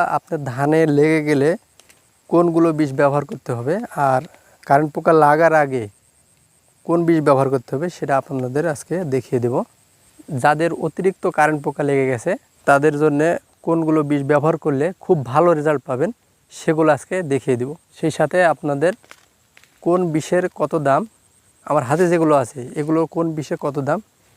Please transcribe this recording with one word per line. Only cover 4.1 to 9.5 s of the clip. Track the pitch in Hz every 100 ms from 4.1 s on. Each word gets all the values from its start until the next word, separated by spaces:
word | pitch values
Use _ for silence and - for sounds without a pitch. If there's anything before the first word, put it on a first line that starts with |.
আর | 131 160 _ _ _ -
কারেন্ট | 143 151
পোকা | 170 175 160
লাগার | 147 156 165 156
আগে | 143 127 104 - _ _ _ _ _ _ _ _ -
কোন | 170 165
বিষ | 165 147
ব্যবহার | 135 131
করতে | 135 -
হবে, | 135 175 -
সেটা | 143 139
আপনাদের | - 135 127 135 165
আজকে | 143 - 165 156
দেখিয়ে | 131 - 127
দেব। | 120